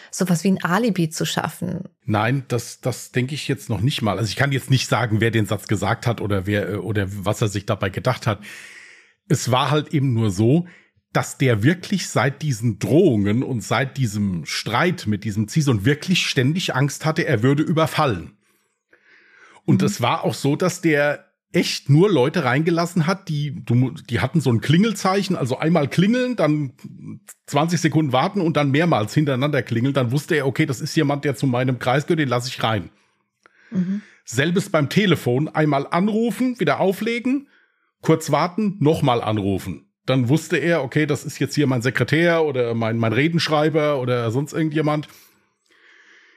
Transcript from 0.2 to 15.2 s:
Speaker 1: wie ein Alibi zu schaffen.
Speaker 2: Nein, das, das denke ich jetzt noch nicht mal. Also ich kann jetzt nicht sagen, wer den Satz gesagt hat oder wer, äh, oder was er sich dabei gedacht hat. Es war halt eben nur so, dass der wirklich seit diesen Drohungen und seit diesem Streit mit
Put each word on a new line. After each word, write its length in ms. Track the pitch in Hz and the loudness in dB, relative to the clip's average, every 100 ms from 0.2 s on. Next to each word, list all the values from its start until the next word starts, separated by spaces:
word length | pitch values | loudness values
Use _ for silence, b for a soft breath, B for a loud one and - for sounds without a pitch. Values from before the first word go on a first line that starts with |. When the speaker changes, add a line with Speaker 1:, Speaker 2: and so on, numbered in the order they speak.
| 185 170 | 0 2
Speaker 1:
wie 60 | 202 | 2
ein 160 | 190 | 0
Alibi 440 | 170 180 240 185 160 | 0 0 2 0 -2
zu 160 | - | -2
schaffen. 600 | 160 - - - - - - _ | -4 -2 -4 -6 -8 -8 -10 _
Speaker 2:
Nein, 400 | - 104 110 139 - | -2 0 2 0 -2
das, 320 | - - - | -6 -6 -8
das 300 | 127 120 - | -6 -6 -4
denke 240 | 127 123 | -4 -2
ich 140 | 147 - | -4 -4
jetzt 200 | 139 - | -6 -4
noch 120 | 104 | -2
nicht 220 | 120 151 | -2 0
mal. 160 | 113 92 | -2 -2
Also 100 | 104 | -2
ich 80 | 92 | 0
kann 160 | 139 | 0
jetzt 180 | 135 - | 0 2
nicht 180 | 131 - | 0 2
sagen, 320 | 117 113 107 | 0 0 2
wer 120 | 113 | 2
den 140 | 110 101 | 2 0
Satz 200 | 104 - | -2 -2
gesagt 400 | 101 98 113 - | -2 0 -2 -2
hat 140 | 117 | -2
oder 260 | 101 101 92 | -2 -2 0
wer, 220 | 104 - | -2 -2
äh, 80 | 101 | -4
oder 300 | 92 104 95 | -4 -2 -2
was 320 | 101 92 107 | -4 -4 0
er 80 | 113 | -2
sich 180 | 98 - | -2 -4
dabei 220 | 101 98 | -2 -2
gedacht 360 | 92 - - - | -2 -2 -2 -2
hat. 140 | 101 B B B B B B B B - | -4 B B B B B B B B -2
Es 220 | 139 - | -2 0
war 220 | 123 139 | 0 2
halt 200 | 151 147 | 0 0
eben 220 | 151 135 | 0 0
nur 160 | 117 113 | 2 0
so, 380 | 90 113 156 175 B B B _ | 2 4 4 0 B B B _
dass 240 | 139 123 - | -4 -4 0
der 280 | 135 110 | 2 4
wirklich 440 | 117 180 - 190 - | 2 0 -2 -6 -2
seit 340 | 135 117 135 | 0 0 -2
diesen 360 | 151 110 120 104 | -6 -2 -2 -2
Drohungen 640 | 95 139 185 110 101 110 | 2 4 4 4 2 0
und 180 | 139 120 | 0 -4
seit 360 | 90 113 131 135 | -2 -2 -2 -2
diesem 500 | 120 104 101 87 71 | -2 0 -2 -2 -6
Streit 640 | - - 113 170 160 107 | -8 -2 0 0 0 -2
mit 160 | 104 | -4